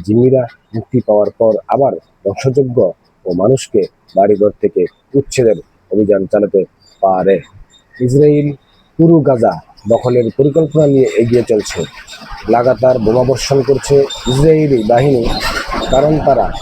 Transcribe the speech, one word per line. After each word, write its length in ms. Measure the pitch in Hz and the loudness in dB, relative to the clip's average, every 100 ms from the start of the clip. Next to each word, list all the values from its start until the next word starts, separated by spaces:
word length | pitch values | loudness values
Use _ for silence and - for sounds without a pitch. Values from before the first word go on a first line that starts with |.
জিম্মিরা 400 | 90 113 127 131 120 - _ | 0 2 2 2 -2 -12 _
মুক্তি 260 | 110 - 127 | -12 -6 -4
পাওয়ার 300 | - 107 101 - | 0 0 0 0
পর 140 | 113 104 - | 0 0 -2
আবার 240 | 117 135 90 - _ | -2 0 -2 -12 _
ধ্বংসযজ্ঞ 580 | 98 92 135 127 131 117 92 - _ _ | -8 -4 -2 0 0 0 -2 -4 _ _
ও 40 | 92 | -6
মানুষকে 480 | 87 113 131 - 107 87 - _ | -2 0 0 0 -2 -2 -8 _
বাড়িঘর 380 | 95 101 101 104 - | 0 2 2 0 0
থেকে 220 | 101 95 87 - _ | -4 -2 -4 -6 _
উচ্ছেদের 440 | 139 - - 113 82 - _ _ | -4 -2 0 0 0 -6 _ _
অভিযান 320 | 101 101 98 95 | -2 0 0 0
চালাতে 340 | 104 101 98 87 _ _ _ | -2 0 0 -2 _ _ _
পারে। 340 | 95 92 92 92 - - - _ _ - | -2 0 0 -2 -4 -20 -20 _ _ -6
ইসরায়েল 520 | 123 135 151 147 147 139 _ _ _ - | -2 2 4 2 -2 -6 _ _ _ 0
পুরো 180 | 165 165 | 4 4
গাজা 320 | 139 123 113 - - _ 101 | 2 0 0 -2 -12 _ -2
দখলের 380 | 117 127 123 113 - | -2 0 0 0 0
পরিকল্পনা 480 | 143 156 160 160 147 | 0 0 0 0 2
নিয়ে 220 | 135 117 104 | 2 2 0
এগিয়ে 240 | 117 120 110 | 0 0 0
চলছে। 300 | 107 - - 80 - - - - - - | -2 -4 -8 -10 -12 -20 -20 -18 -12 -2
লাগাতার 480 | 117 123 120 127 127 | 0 2 2 2 2
বোমাবর্ষণ 600 | 107 120 127 127 - 139 | 0 0 0 -2 -2 -2
করছে 340 | 127 131 - 143 139 - - | 0 -2 2 0 0 -4 -4
ইসরায়েলি 500 | 131 156 156 151 127 107 | 0 2 2 2 0 2
বাহিনী, 340 | 117 143 127 117 110 - - - - - | 2 2 0 0 -4 -4 -8 -8 -8 -2
কারণ 220 | 127 151 156 139 | 0 2 0 0
তারা 200 | 127 92 - | 0 -2 -6